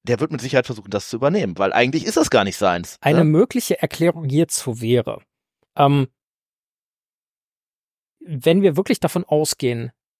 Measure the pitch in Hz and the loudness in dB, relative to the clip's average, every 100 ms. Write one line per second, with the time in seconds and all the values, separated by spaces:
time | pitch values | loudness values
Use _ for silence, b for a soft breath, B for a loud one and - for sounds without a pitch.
0 | - 117 156 147 127 131 123 110 98 101 | -4 -2 -2 -4 0 0 0 -6 -6 -6
1 | - 113 135 202 110 85 98 - 123 156 | -6 -2 0 0 -2 -2 0 2 2 0
2 | - 269 311 123 98 - 95 87 87 - | -2 0 2 2 2 0 0 0 -4 -4
3 | - 165 156 156 247 254 - 170 165 - | 0 4 4 4 2 0 -2 -2 -2 0
4 | 170 165 151 143 165 - - 117 113 123 | 0 0 -2 0 0 -2 -6 -6 0 0
5 | 110 - _ _ _ _ _ - 139 143 | 0 -8 _ _ _ _ _ 0 2 2
6 | 131 _ _ _ _ _ _ _ _ _ | 0 _ _ _ _ _ _ _ _ _
7 | _ _ _ _ _ _ _ _ _ _ | _ _ _ _ _ _ _ _ _ _
8 | _ _ - 143 156 180 196 151 196 254 | _ _ -12 -4 0 4 4 2 0 0
9 | 165 - - 151 151 - 131 117 120 _ | 0 -2 0 0 0 -2 -4 -4 -8 _
10 | _ _ | _ _